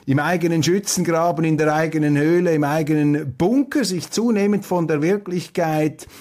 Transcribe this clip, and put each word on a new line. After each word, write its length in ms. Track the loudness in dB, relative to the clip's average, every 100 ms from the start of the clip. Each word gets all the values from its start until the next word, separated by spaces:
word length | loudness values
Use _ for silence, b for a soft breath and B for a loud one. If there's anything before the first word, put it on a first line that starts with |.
| -2
im 140 | 0
eigenen 420 | 0 0 0 0
Schützengraben, 840 | 2 0 0 -2 0 2 0 0
in 140 | 0 2
der 160 | 2
eigenen 440 | 0 0 0 0 2
Höhle, 360 | 2 2 2
im 100 | 0
eigenen 680 | 0 0 0 0 2 0 -2 -2
Bunker 480 | 0 2 0 -2
sich 280 | -2 -4 -4
zunehmend 520 | -2 0 2 2 0
von 240 | 0 -2 0
der 140 | 0
Wirklichkeit 1080 | 0 -2 -2 -6 -6 -2 -2 0 -2 -4 -18 B